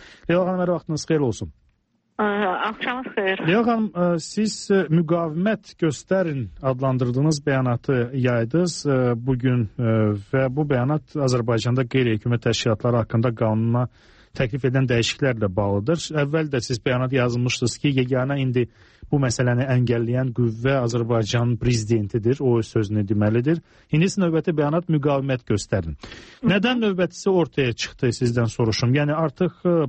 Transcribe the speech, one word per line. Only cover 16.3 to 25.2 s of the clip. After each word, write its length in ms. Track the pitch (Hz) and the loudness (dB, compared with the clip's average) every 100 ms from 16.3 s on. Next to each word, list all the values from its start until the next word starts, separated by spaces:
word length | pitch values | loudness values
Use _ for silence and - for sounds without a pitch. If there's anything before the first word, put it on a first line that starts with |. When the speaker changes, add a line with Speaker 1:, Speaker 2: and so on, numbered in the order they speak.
| 160 151 | -2 -2
Speaker 1:
də 120 | 135 | -4
siz 180 | - 120 | -2 -4
bəyanat 320 | 135 123 127 | -2 0 0
yazmışdınız 640 | 131 123 120 123 - 123 - | 0 0 0 -2 0 -2 0
ki, 140 | 147 | 0
yeganə 460 | 131 123 131 131 143 | 0 0 0 0 -2
indi 220 | 131 123 120 _ - - - | 0 0 -2 _ -20 -18 -2
bu 80 | 143 | 0
məsələni 460 | 131 - 123 120 135 | 0 2 0 2 2
əngəlləyən 600 | 123 120 117 117 127 131 | 2 2 0 0 -2 -2
qüvvə 460 | 117 120 110 131 139 | 0 -2 0 0 0
Azərbaycan 720 | 120 120 117 117 107 120 120 113 | 0 -2 0 0 0 0 0 0
prezidentidir, 800 | 117 117 107 113 101 120 110 139 | 0 0 2 0 0 -2 0 0
o 140 | 131 117 | 2 0
öz 80 | 107 | 0
sözünü 380 | 113 101 107 98 | -2 0 -2 0
deməlidir. 540 | 104 104 120 135 165 - - - | 2 2 2 0 -2 -4 -20 -2
İndi 180 | 151 185 | 0 0
isə 140 | 196 | 0
növbəti 320 | 170 160 180 151 | 0 0 0 0
bəyanat 320 | 147 170 170 | 0 0 0
müqavimət 560 | 151 147 139 | 0 2 0